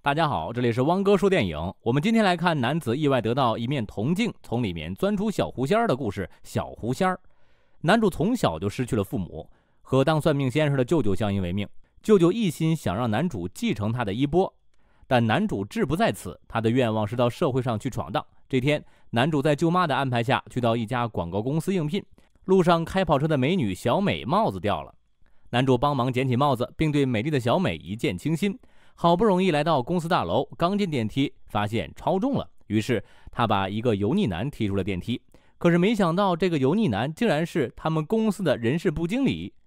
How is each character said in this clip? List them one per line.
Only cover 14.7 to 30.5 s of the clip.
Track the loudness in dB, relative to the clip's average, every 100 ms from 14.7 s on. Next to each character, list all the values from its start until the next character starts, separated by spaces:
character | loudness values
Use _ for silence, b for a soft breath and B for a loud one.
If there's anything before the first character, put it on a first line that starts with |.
| -20 _ _ 0
但 | 2 4
男 | 2 0
主 | -2
志 | -4 -2
不 | -2 2
在 | 0
此， | -2 -10 -14 _
他 | -2
的 | 2
愿 | 2 2
望 | 0
是 | -2 0
到 | 0
社 | 2 -2
会 | 0
上 | -2 -4
去 | -4
闯 | -6 -6
荡。 | -6 -8 -20 -2
这 | 0
天， | 2 -2 b b b
男 | 0 2
主 | 2
在 | 2 2
舅 | 2
妈 | 2
的 | 0 0
安 | 0
排 | 0
下 | 2 0 0
去 | 0
到 | 0 0
一 | -2
家 | -2 -4
广 | -4 -4
告 | -4
公 | -2 -2
司 | -2
应 | -2 -2
聘， | -4 -8 -20 b b
路 | 2 4
上 | 6 4
开 | 2 -2
跑 | 2 2
车 | 2
的 | 2
美 | 2 2
女 | 0
小 | -2 0 0
美 | 0 -2
帽 | 0 0 0
子 | -2
掉 | -2 -2
了， | -6 -18 _ _ -20 -20 -4
男 | 0 4
主 | 4
帮 | 2
忙 | 0 -2
捡 | -2 0
起 | 0
帽 | 2
子， | 0 -4 -2
并 | 0
对 | 2
美 | 0 0
丽 | 0
的 | -2
小 | 0 0
美 | 0 -4
一 | -8 -4
见 | -4 -2
倾 | -4
心。 | -2 -2 -4 b b b -2
好 | 2 4
不 |
容 | 4 4
易 | 2
来 | 2
到 | 2 0
公 | 0 -4
司 | 0
大 | -2
楼， | 2 0 -2